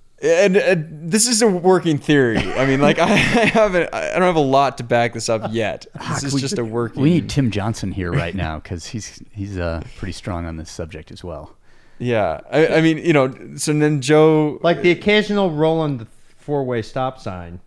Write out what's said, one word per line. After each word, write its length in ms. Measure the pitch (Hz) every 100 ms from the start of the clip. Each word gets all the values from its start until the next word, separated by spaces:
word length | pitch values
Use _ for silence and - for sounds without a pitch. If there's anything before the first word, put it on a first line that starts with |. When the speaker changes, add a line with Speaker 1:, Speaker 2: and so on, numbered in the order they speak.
| - _
Speaker 1:
And, 360 | 160 165 196 185
and 540 | 151 180 156 151 165
this 160 | 208 214
is 140 | 220
a 60 | 226
working 500 | 180 175 185 165 147
theory. 400 | - 147 120 107
I 260 | 104 117 135
mean, 160 | 135
like, 180 | 147 160
<laughs> 0 |
I, 60 | 170
I 20 | 208
haven't, 760 | - 233 214 226 214 180 -
I 180 | - 78
don't 100 | -
have 120 | 180 160
a 40 |
lot 360 | 135 135 139 -
to 40 |
back 300 | 120 120 117
this 160 | 120 113
up 200 | 110 110
yet. 320 | 113 104 - -
This 140 | - -
Speaker 2:
Fuck, 160 | 147
Speaker 1:
is 100 | 139
Speaker 2:
we 80 | 139
Speaker 1:
just 140 | 135 196
Speaker 2:
could, 60 |
Speaker 1:
a 40 | 113
working 360 | 113 113 -
Speaker 2:
we 80 | 143
need 180 | 170 -
Tim 220 | 143 123
Johnson 400 | 98 101 107 101
here 180 | 90 87
right 240 | - 85 92
now 240 | 80 78
'cause 280 | - 87 -
he's, 340 | 110 - - -
he's, 260 | 104 101 92
uh, 240 | 85 82 - -
pretty 160 | 92
strong 340 | - - 85 85
on 120 | 80
this 120 | 80
subject 400 | - 82 78 -
as 120 | -
well. 320 | 87 73 78 - - - _ -
Speaker 1:
Yeah. 420 | 120 113 90 76 -
I, 160 | 143 160
I 140 | 160
mean, 160 | 160 156
you 160 | 156
know, 200 | 147 131 127 131 143
so 160 | -
then 300 | 151 151 151
Joe 580 | 127 151 156 156 151 -
Speaker 3:
Like 200 | 165 175
the 100 | 180
occasional 600 | 170 208 208 208 202 190
roll 280 | 151 160 160
on 200 | 156 131
the 80 | 110 - - _
four-way 460 | - 143 127 120
stop 380 | 110 135 131 127
sign 400 | 110 90 85 87